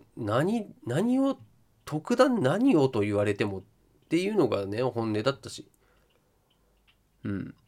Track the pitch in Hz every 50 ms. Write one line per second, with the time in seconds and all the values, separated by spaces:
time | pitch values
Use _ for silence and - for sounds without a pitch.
0 | - _ _ - 123 101 104 123 151 185 220 240 202 190 - - - 113 120 151
1 | 208 240 254 262 269 277 262 - - - _ _ _ _ _ _ _ - 147 156
2 | 156 - 240 240 254 302 247 220 160 127 156 202 247 277 233 160 139 135 - 113
3 | 101 104 104 101 104 104 101 - 113 104 98 95 98 - _ _ _ _ _ _
4 | _ _ - 170 185 196 220 202 151 110 104 101 98 98 101 113 127 127 104 117
5 | 113 113 107 104 107 131 135 - - 110 - - - - _ _ _ _ _ _
6 | _ _ _ _ _ _ _ _ _ _ _ _ _ _ _ _ _ _ _ _
7 | _ _ _ _ - 107 101 95 - - - _ _